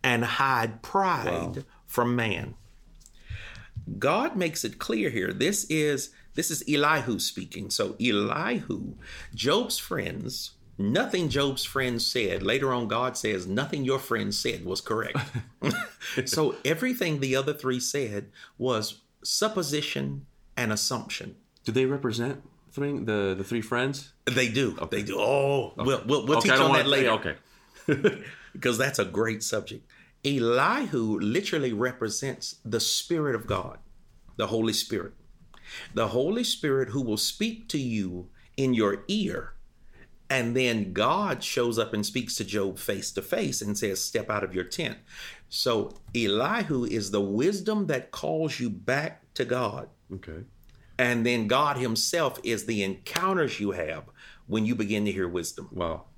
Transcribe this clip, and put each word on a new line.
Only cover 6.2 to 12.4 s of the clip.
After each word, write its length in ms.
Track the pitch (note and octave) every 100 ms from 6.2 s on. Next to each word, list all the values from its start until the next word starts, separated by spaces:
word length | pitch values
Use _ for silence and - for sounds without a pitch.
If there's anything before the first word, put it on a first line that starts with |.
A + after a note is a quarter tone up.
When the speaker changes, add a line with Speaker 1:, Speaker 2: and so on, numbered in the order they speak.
| -
Speaker 1:
this 180 | - E3
is 120 | D3+ -
Elihu 520 | C#3+ D3 D#3 A#2+ G2+
speaking. 500 | - - F2+ - F2+
So 260 | - G2+ -
Elihu, 960 | A#2+ G#2 G#2 - F#3 A#3+ - - - - - - -
Job's 440 | G#2+ A#2+ F#3+ B3 -
friends, 760 | - D#3+ F2+ - - - - - - -
nothing 520 | G2+ D3 C4 F#3 D#3+
Job's 340 | C3 C#3 C3+
friends 420 | - C3+ B2+ A#2+ -
said. 380 | - G2+ F2+